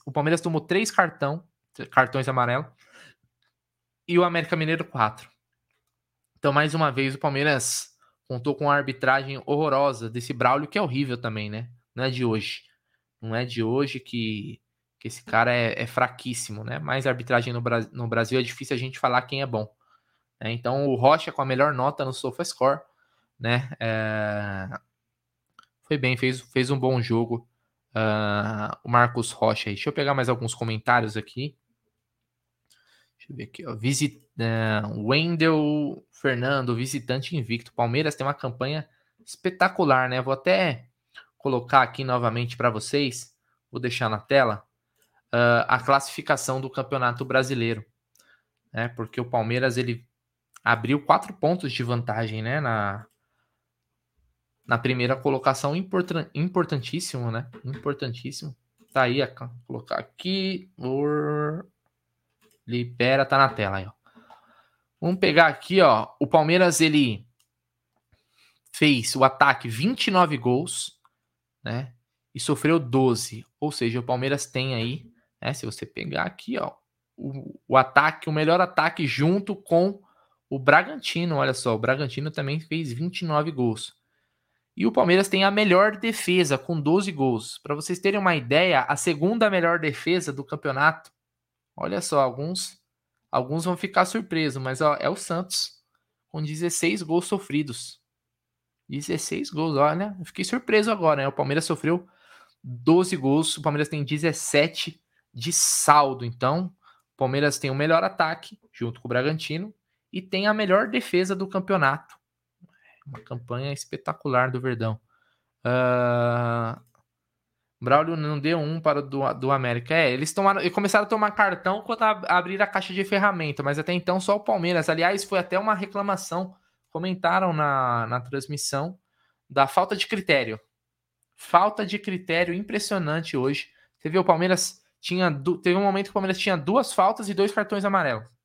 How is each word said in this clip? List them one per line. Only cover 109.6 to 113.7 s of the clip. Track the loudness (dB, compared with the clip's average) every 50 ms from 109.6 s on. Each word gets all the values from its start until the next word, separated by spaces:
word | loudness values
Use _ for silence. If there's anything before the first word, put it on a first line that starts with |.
| -8 -10 -14 _ _ _ _ _ _ _ -10
e | -10
tem | -6 -4 -4 0 2 2
a | 2
melhor | 2 2 4 4 4 2 2
defesa | -2 -4 -2 0 2 2 2 2 0
do | -4 -4
campeonato. | -4 -4 -4 -2 0 0 2 2 2 2 0 -4 -12 -20 _ _ _ _ _ _ _ _ _ _ -20 _ _ _ _ _ _ _
Uma | -18 -16 -16
campanha | -14 -12 -12 -12 -10 -8 -8 -6 -6 -6